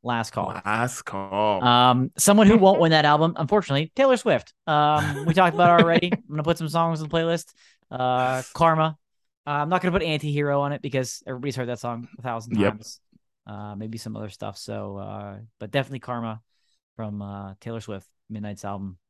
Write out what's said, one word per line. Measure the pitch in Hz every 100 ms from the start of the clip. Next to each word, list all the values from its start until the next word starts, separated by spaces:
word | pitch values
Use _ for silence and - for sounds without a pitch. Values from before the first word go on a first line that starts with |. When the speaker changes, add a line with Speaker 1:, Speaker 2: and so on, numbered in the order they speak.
Speaker 1:
Last | 120 120 110
call. | - 87 90
Speaker 2:
Last | 98 110 123 -
call. | - 98 98 98 107 98
Speaker 1:
Um, | 123 120 123 127 127 -
someone | - 208 202
who | 226
won't | 190 196
win | 165
that | 156
album, | 147 147 165 170
unfortunately, | 147 208 - 139 160 -
Taylor | 269 247
Swift. | 233 131 - _ -
Um, | 147 147 151 151 143 156
we |
talked | 165 180 165
about | 175 170
it |
already. | 170 165 175
Speaker 2:
<laughs> |
Speaker 1:
I'm | - -
gonna | 151
put | 151 165
some | 160
songs | 165 165 160
on | 156
the | 165
playlist. | 165 165 - _ _ _ _
Uh, | 127 127 127 127 131 131
Karma. | - 165 160 160 156 _ _ _ _ -
Uh, |
I'm | 147 147
not | 180
gonna | 180 185
put | 165
Antihero | 151 151 143 147 143
on | 143
it | 143
because | 143 131 123 - -
everybody's | 127 139 127
heard | 120
that | 120
song | 123 117 120 -
a |
thousand | 120 113 113 110
Speaker 2:
Yep. | 98
Speaker 1:
times. | 107 - - _ _ _ _ -
Uh, | 104 104 101
maybe | 110 113
some | 113 107
other | 107
stuff. | - 104 101
So, | - 107 101 98
uh, | 101 101 101 101 113 _
but | 110
definitely | 139 127 131
Karma | - 120 117 110 _ _ _ _ _ -
from, | 107 104
uh, | 101 101 98 98
Taylor | 120 117
Swift, | 107 98 _ _ _
Midnight's | 107 104 98 101
album. | 98 98 92